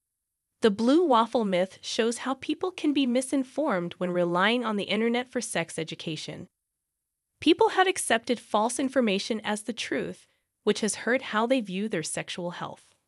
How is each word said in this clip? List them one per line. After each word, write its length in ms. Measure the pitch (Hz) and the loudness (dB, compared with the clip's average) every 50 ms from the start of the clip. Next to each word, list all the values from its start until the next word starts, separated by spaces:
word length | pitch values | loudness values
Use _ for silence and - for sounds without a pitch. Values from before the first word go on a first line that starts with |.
| _ _ _ _ _ _ _ _ _ _ _ _ | _ _ _ _ _ _ _ _ _ _ _ _
The 100 | - 220 | 2 2
blue 340 | 196 214 226 247 285 349 370 | 2 4 4 4 6 6 6
waffle 380 | 294 254 220 233 226 - 247 220 | 6 6 4 4 2 0 0 0
myth 340 | 196 190 175 190 190 - - | 2 2 2 0 0 -4 -10
shows 380 | - - - - 220 233 233 - | -10 -4 0 0 0 0 0 -2
how 160 | - 254 262 | -4 -6 -6
people 360 | 254 - - 302 - 381 370 | -4 -4 -6 -4 -4 -4 -6
can 220 | 359 - - 302 269 | -4 -2 0 0 2
be 120 | 285 269 | 2 2
misinformed 920 | 247 233 262 262 - 294 277 254 262 - 269 311 294 202 180 175 175 - | 2 0 0 0 0 -2 -2 -2 -2 -4 -2 -2 0 0 0 -2 -4 -4
when 140 | - 180 180 | -4 -4 0
relying 520 | 175 180 175 170 175 180 190 214 233 247 233 | 0 2 2 2 2 2 2 2 2 0 0
on 140 | 220 214 | -2 -2
the 80 | 202 175 | -4 -2
internet 440 | - 190 220 226 233 233 240 254 - | -2 -2 0 0 0 0 -2 -4 -4
for 120 | - 247 | -6 -6
sex 360 | 226 - - 170 165 - - | -6 -4 -4 -4 -4 -4 -6
education. 680 | 165 160 - 160 - - 175 156 151 - - 151 - 185 - _ _ _ _ _ _ _ _ _ _ _ _ _ _ _ _ _ _ | -8 -8 -8 -10 -10 -8 -8 -8 -8 -8 -10 -12 -14 -16 -18 _ _ _ _ _ _ _ _ _ _ _ _ _ _ _ _ _ _
People 280 | - 294 359 - 440 415 | 4 4 6 6 4 4
have 160 | - 381 370 | 4 4 2
accepted 540 | 381 370 - - - - 226 - - 247 - | 2 0 -2 0 0 0 0 0 -2 -4 -4
false 400 | - - - 208 214 247 - - | -2 -2 0 0 2 0 0 -2
information 640 | 277 262 - 269 240 214 185 196 - - 226 208 - | -2 0 2 2 2 2 2 0 -2 -4 -6 -4 -4
as 200 | 214 214 208 - | -4 -4 -4 -6
the 100 | - 220 | -8 -8
truth, 520 | - - - - 254 175 170 185 - _ _ _ _ _ _ _ _ _ | -8 -6 -4 -4 -4 -4 -6 -8 -12 _ _ _ _ _ _ _ _ _
which 160 | 208 208 - | 0 0 2
has 160 | 220 196 - | 0 -2 -2
hurt 260 | - - 220 247 262 | -2 0 0 0 0
how 240 | - - - 214 226 | 0 -2 -2 0 2
they 140 | 240 269 262 | 2 2 2
view 300 | 208 185 180 190 214 220 | 2 -2 -4 -4 -2 -2
their 120 | 208 165 | -2 -4
sexual 500 | 151 - - 165 147 - - - 175 175 | -4 -4 -6 -8 -8 -8 -8 -8 -8 -8
health. 440 | 165 - 151 139 135 - _ _ _ _ _ | -8 -8 -10 -10 -12 -16 _ _ _ _ _